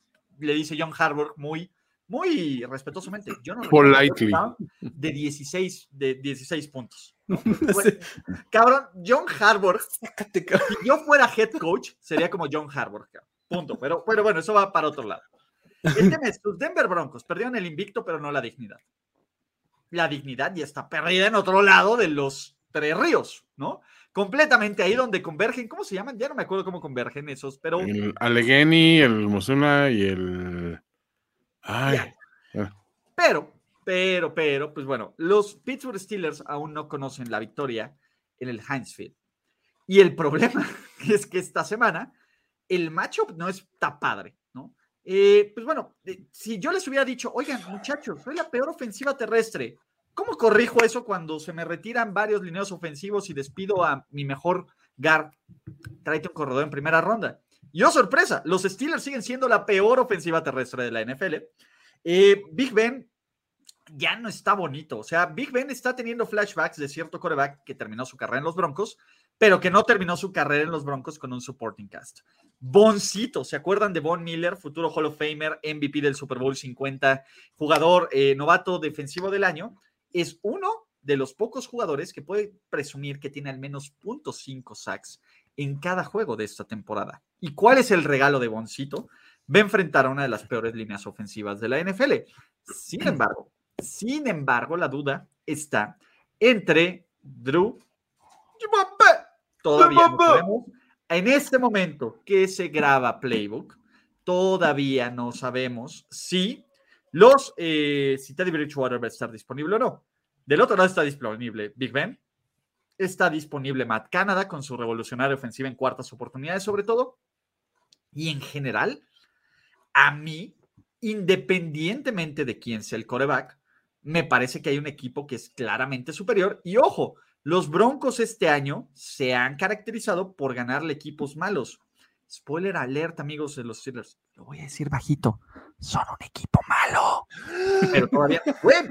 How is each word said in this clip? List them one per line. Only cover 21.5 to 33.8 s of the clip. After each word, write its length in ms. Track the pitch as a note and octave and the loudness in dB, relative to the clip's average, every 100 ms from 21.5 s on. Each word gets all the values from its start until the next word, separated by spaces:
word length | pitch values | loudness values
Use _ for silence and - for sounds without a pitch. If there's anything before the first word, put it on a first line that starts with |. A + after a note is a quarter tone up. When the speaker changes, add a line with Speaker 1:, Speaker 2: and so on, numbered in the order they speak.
| F#3+ | 6
Speaker 1:
lado 340 | G3+ F#3+ F#3+ A#3+ | 8 8 6 4
de 120 | F3+ | 2
los 500 | C#3+ C#3 - - _ _ | 0 -4 -6 -16 _ _
Tres 240 | D#3 D3+ E3+ | -4 -2 0
Ríos, 480 | E4 G3 - - _ - | 2 2 0 -12 _ -12
¿no? 240 | D#3+ - _ _ _ | -10 -10 _ _ _
Completamente 720 | F#3+ G3 C#4 D4+ A#3+ G#3 G3+ | -6 0 2 4 4 2 0
ahí 120 | F#3 | 2
donde 280 | A#3+ B3 F#3 | 2 0 -2
convergen, 460 | E3+ D3+ A3+ B3 A3+ | -4 -2 -2 -2 -10
¿cómo 160 | E4+ | -12
se 100 | - | -8
llaman? 240 | F#3+ A#3+ A3 | -8 -8 -8
Ya 100 | C#4 | -6
no 60 | |
me 80 | C4+ | -6
acuerdo 220 | E3+ F#3+ | -4 -4
cómo 160 | F#3 F3+ | -4 -10
convergen 480 | D3+ B2 A#2+ C#3+ D3 | -8 -8 -8 -8 -12
esos, 300 | C3 C#3 C3+ | -12 -12 -10
pero 220 | D#3+ E3+ | -4 -2
Speaker 2:
El 320 | F#3+ G#3 G#3 - | -2 -2 -4 -2
Allegheny, 800 | A#2+ A#2+ A#2 C#3 D#3 E3 D#3+ D#3+ | 2 4 6 8 8 8 8 8
el 300 | C3 A2 G#2 | 8 6 2
Mosuna 600 | G2+ G2+ C#3 D3 C#3+ C#3+ | 0 2 2 4 4 4
y 120 | A2 | 2
el, 760 | G2 F#2 F#2 F2+ F2+ F2 E2+ E2+ _ _ _ _ _ _ _ _ | 0 0 -4 -4 -6 -6 -8 -10 _ _ _ _ _ _ _ _
ay. 360 | - A2+ C3+ C3 - - - _ _ | -8 -4 0 0 -2 -14 -20 _ _
Speaker 1:
Ya. 80 | - | -8
Speaker 2:
Ah. 240 | G2 - _ _ _ | -8 -10 _ _ _
Speaker 1:
Pero, 380 | - E4 D#3+ C#3+ _ _ _ | 2 4 4 -2 _ _ _